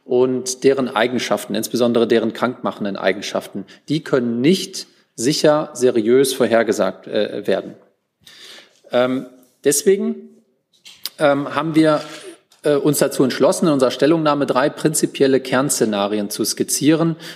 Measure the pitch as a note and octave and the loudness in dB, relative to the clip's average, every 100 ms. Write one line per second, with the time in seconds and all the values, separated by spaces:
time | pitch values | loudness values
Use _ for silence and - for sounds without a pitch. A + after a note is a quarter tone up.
0 | - B2 C3 B2+ B2+ - C3+ C3+ B2 G#2+ | -2 2 2 0 -6 0 2 2 0 0
1 | A#2+ B2 - G#2 - G#2 A2 A#2 A#2+ A#2 | 0 -2 -2 -4 -2 -6 -4 0 0 2
2 | A2+ A2+ A2 - B2 B2 G#2 - G#2 F#2+ | 2 2 0 -2 -4 -2 -6 -6 -8 -2
3 | F#2+ F#2+ - G2 - G2+ F#2+ - - C#3+ | -2 -2 -6 -8 -8 -12 -14 -18 -6 -6
4 | - C3+ A#2+ A#2 C#3 F#3+ - - - _ | -2 -2 -2 0 2 2 -2 -12 -16 _
5 | _ - A#2 D#3 D#3 D3+ D#3+ - B2 A#2 | _ -6 -4 2 2 2 -2 0 0 2
6 | A2 B2+ C#3 - A#2 A2+ A2+ G#2+ F#2+ - | 4 4 4 0 2 2 2 0 -2 -4
7 | - C#3 G#2 A#2 G2+ F#2+ - - _ _ | -6 -4 -4 -4 -4 -4 -4 -16 _ _
8 | _ _ _ - - - _ _ _ B2 | _ _ _ -20 -20 -20 _ _ _ 0
9 | B2+ C3 - - _ _ C#3 - G3 G3+ | 0 -2 -8 -18 _ _ 0 2 2 2
10 | A3+ - - _ _ _ _ _ - - | 0 -6 -14 _ _ _ _ _ -20 -16
11 | - - D3+ C#3+ C3+ C3+ D#3+ D#3 D#3 D3+ | -16 0 2 2 -2 -4 0 2 4 2
12 | - - - - _ _ D#3 C#3+ C#3+ C#3 | -2 -14 -18 -20 _ _ 0 2 2 2
13 | C#3 - B2+ - C3+ F#3 F3 C#3+ B2+ - | 0 2 0 2 2 2 0 2 0 2
14 | C#3+ E3 D3+ D3 C#3+ B2+ D3 - D#3 D#3+ | 2 2 2 0 0 0 0 0 -2 -2
15 | D3 - C3+ C3+ C3 B2+ C#3+ - A2+ G#2 | -4 0 2 2 0 -2 0 0 -2 0
16 | G2+ G#2+ G#2 - A2 - - - C#3+ D#3 | -2 -2 -4 -6 -6 -4 -4 0 0 2
17 | E3 D#3+ - | 0 -4 -10